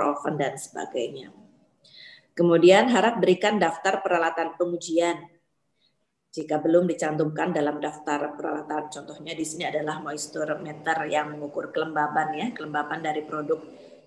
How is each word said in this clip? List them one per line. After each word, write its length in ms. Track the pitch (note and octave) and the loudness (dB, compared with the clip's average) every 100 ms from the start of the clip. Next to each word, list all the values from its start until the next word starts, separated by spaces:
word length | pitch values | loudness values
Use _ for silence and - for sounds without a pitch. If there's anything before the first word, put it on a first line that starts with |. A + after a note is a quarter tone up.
| C#3+ | 0
oven, 300 | D3 - D3+ | 0 -4 -2
dan 180 | C3+ - | -2 -4
sebagainya. 720 | - - - C3 A#2 - - - - _ _ _ _ - - - _ | -12 -10 -8 -6 -6 -8 -16 -20 -20 _ _ _ _ -20 -20 -20 _
Kemudian 560 | - E3+ E3 E3+ F#3+ A#3+ | 2 6 8 10 10 8
harap 320 | A3+ A3 A#3 | 4 4 4
berikan 400 | F3+ F#3 G#3 G#3+ | 4 4 4 4
daftar 400 | E3 - G3 F#3+ | 2 2 0 0
peralatan 560 | F#3+ F3 E3 E3+ F#3 - | 2 2 2 0 -4 -2
pengujian. 720 | F3 F3 E3+ E3 E3+ D#3+ - _ _ _ _ _ _ _ _ _ _ | -2 -2 0 2 2 0 -8 _ _ _ _ _ _ _ _ _ _
Jika 240 | - D3+ D#3 | -12 -4 0
belum 240 | D#3+ F3 F3+ | 4 4 4
dicantumkan 640 | D#3+ D#3 D3+ D#3 D#3 E3+ | 0 -2 0 -2 -2 -2
dalam 240 | D#3 D3 D3 | 0 0 -2
daftar 560 | D3 - - D3 D3 | -6 -6 -4 -2 -4
peralatan, 560 | - D#3+ D3+ D3+ D3+ D3+ | -6 -6 -6 -6 -6 -6
contohnya 480 | D3 C#3 D3 D#3 E3 | -12 -14 -14 -12 -8
di 80 | |
sini 240 | D#3 D#3 C#3+ | -8 -6 -4
adalah 320 | D3 D3+ D#3 | -4 -4 -6
moisture 560 | D3+ D3+ - D#3+ D3+ D3+ | -8 -10 -10 -6 -4 -4
meter 400 | D#3+ D3+ E3 D#3+ D3+ | -8 -8 -4 -4 0
yang 160 | D3+ D3+ D3 | -2 -2 -8
mengukur 320 | C#3+ - D3+ | -8 -8 -6
kelembaban 640 | E3+ D#3 D3+ D3+ D#3 D3+ | -4 -2 0 0 0 -2
ya, 140 | D3+ A3+ - | -4 -6 -8
kelembaban 480 | D3+ D3 D3 E3 | -6 -6 -4 -6
dari 160 | D#3+ D3+ | -4 -4
produk 400 | D3+ D#3 D3 D3 - - - - | -6 -8 -4 -4 -4 -20 -20 -20